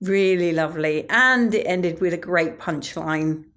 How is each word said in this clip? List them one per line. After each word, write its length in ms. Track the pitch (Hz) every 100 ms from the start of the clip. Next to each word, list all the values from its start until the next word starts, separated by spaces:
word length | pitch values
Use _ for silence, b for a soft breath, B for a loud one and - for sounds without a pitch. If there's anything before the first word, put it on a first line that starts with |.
Really 520 | 190 196 190 185 170
lovely. 580 | 165 156 160 156 151 -
And 420 | 226 254 254 233
it 140 | 214 -
ended 340 | 180 180 165
with 120 | 185
a 60 | 170
great 420 | 175 175 165 -
punchline, 840 | - 151 - - 160 156 156 156 -